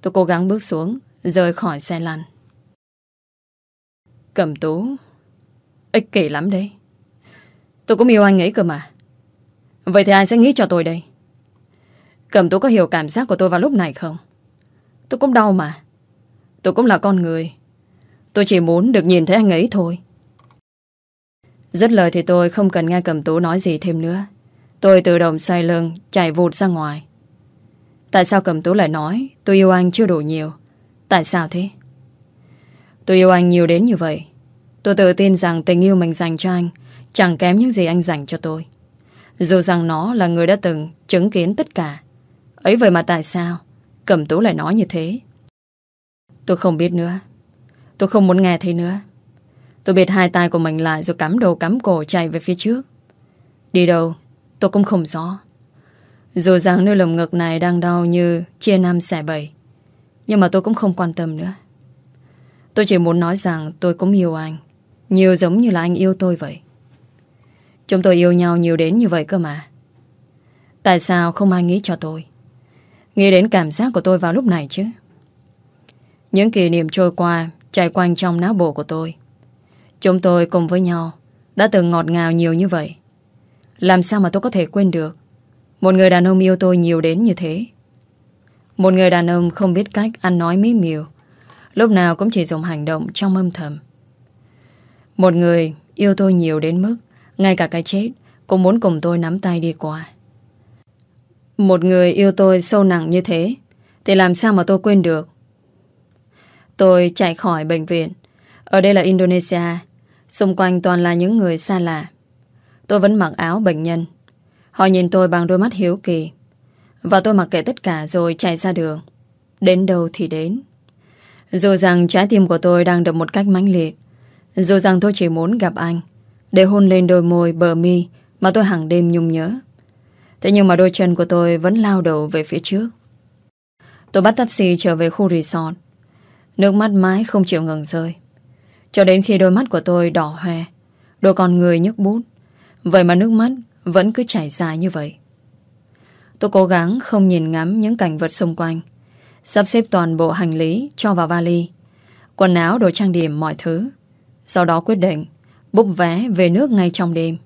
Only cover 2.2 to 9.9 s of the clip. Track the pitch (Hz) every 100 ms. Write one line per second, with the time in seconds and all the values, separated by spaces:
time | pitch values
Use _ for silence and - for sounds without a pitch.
2.2 | 165 _ _ _ _ _ _ _ _ _
3.2 | _ _ _ _ _ _ _ _ _ _
4.2 | _ - 165 143 156 160 233 269 _ _
5.2 | _ _ _ _ _ _ _ - 220 208
6.2 | 156 143 170 196 202 - _ _ _ _
7.2 | _ _ _ _ _ _ - 214 247 220
8.2 | 202 190 175 226 175 147 - _ _ _
9.2 | _ _ _ _ _ _ -